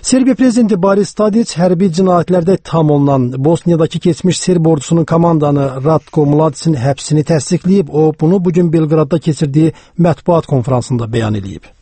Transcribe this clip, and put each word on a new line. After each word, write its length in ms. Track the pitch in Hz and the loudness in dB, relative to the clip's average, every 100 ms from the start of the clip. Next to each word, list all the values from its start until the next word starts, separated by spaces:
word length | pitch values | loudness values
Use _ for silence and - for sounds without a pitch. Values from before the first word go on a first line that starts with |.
Serbiya 340 | - 254 262 | 0 2 2
prezidenti 420 | 226 254 233 220 202 | 2 2 2 0 2
Boris 300 | 196 196 196 - | 2 0 -2 -2
Tadic 400 | 214 214 226 156 | 0 0 -2 -2
hərbi 320 | 180 175 196 160 | 0 2 0 0
cinayətlərdə 580 | 185 175 165 180 165 185 | 2 0 0 0 0 -2
ittiham 320 | - 165 156 | -2 0 2
olunan 400 | 147 143 139 123 | 2 2 0 -2
Bosniyadakı 640 | 131 143 165 175 165 160 165 | -2 0 0 0 0 0 0
keçmiş 400 | 180 156 180 156 | -2 0 -2 -2
Serb 260 | - 175 | 0 2
ordusunun 400 | 160 151 - 165 | 2 0 0 -2
komandanı 800 | 156 165 170 160 147 143 139 131 | 2 2 2 2 2 0 -2 -2
Ratko 420 | 139 156 - - | 0 -2 -2 -2
Mladicin 520 | 143 147 156 135 165 147 | 2 2 0 -2 -4 0
həbsini 460 | 135 135 - 151 151 | -2 -2 -2 -2 0
təsdiqləyib. 560 | 160 - 175 180 196 147 | -2 -2 -2 0 0 0
O, 220 | 139 156 151 | 0 0 0
bunu 240 | 156 196 | 0 0
bugün 260 | 180 170 175 | 0 0 0
Belqradda 460 | 160 156 156 147 165 | 0 0 0 0 -2
keçirdiyi 540 | - 143 151 143 160 - - - | -2 -2 -2 0 0 -2 -14 -2
mətbuat 480 | 175 - - 165 - | 0 0 0 -2 0
konfransında 600 | 135 120 127 - 123 110 | -2 0 -4 -2 -4 -2
bəyan 240 | 117 110 107 | -2 -2 -4
eləyib. 260 | 95 78 - _ | -8 -14 -20 _